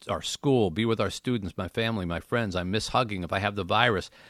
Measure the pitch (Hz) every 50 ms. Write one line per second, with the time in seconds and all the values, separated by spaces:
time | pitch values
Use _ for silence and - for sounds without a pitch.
0 | - - 101 - - - - - - 147 135 123 107 92 80 87 113 113 113 104
1 | 107 98 - - - 131 123 117 98 90 - - 95 87 - - 113 113 113 107
2 | 90 85 85 82 - - - 117 117 101 87 90 87 92 98 110 - - - 120
3 | 127 110 104 92 87 82 - 98 98 104 101 101 92 85 104 107 120 123 110 90
4 | - - - - -